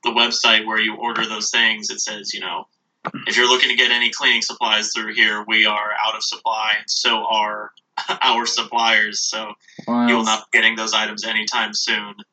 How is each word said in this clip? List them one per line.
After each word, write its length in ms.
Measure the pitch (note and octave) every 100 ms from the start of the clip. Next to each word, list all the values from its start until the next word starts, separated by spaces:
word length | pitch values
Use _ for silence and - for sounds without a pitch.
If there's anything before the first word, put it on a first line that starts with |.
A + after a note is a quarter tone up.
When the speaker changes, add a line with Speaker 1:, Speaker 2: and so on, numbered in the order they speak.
Speaker 1:
the 60 | A#2
website 560 | A2+ A#2 A2+ A#2 A2 G#2+
where 140 | A2
you 160 | G#2+ G#2+
order 280 | A2+ A#2
those 260 | A2 G#2+ G#2+
things, 380 | A#2 A2+ G#2+ G#2+
it 120 | -
says, 340 | - G#2 G2
you 60 | G#2+
know, 260 | F2+ - - _ _ _ - - -
"If 80 | A#2+
you're 120 | B2
looking 200 | B2+ B2
to 60 | A#2+
get 160 | A#2+
any 180 | A#2+ A#2+
cleaning 320 | - C#3 A2+
supplies 500 | - - A#2 G#2+ G#2+
through 220 | A#2 G#2+
here, 300 | G#2+ G#2+ G#2+ G#2+
we 180 | A2
are 260 | G#2+ G#2 G#2+ G#2+
out 120 | A2 G#2+
of 80 |
supply, 480 | G#2+ A2 A2+ A2 A2+ G#2+
and 100 | -
so 340 | - B2 A2
are 460 | A2+ A2 G#2+ G#2+ G#2+ - _ -
<laughs> 240 | - -
our 240 | - A2+
suppliers." 760 | A#2 - G#2+ A#2 A2+ A2 G#2 G#2
So 320 | - A2 A2 - _ - -
Speaker 2:
Wow. 220 | A#2+ A#2+
Speaker 1:
you 80 | A#2+
will 80 |
not 260 | A2+ A2 -
be 80 | A#2+
getting 160 | A#2
those 180 | A2+ A2
items 320 | A2 G#2+ G#2+
anytime 480 | A2 A#2 G#2+ B2 A2
soon. 420 | G#2+ - A2 G#2 G#2 -